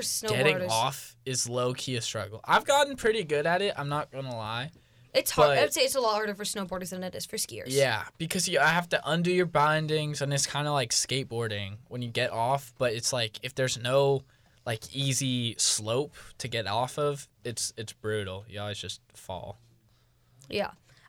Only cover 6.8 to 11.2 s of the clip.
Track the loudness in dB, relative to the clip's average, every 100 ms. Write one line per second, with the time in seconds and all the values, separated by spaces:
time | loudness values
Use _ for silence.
6.8 | -8 -8 -8 -8 -8 -6 -6 -8 -2 2
7.8 | 4 2 -4 -6 -4 -2 0 4 4 4
8.8 | 2 -2 0 0 2 2 4 4 4 4
9.8 | 2 0 0 -2 -2 0 0 0 2 2
10.8 | 2 2 2 0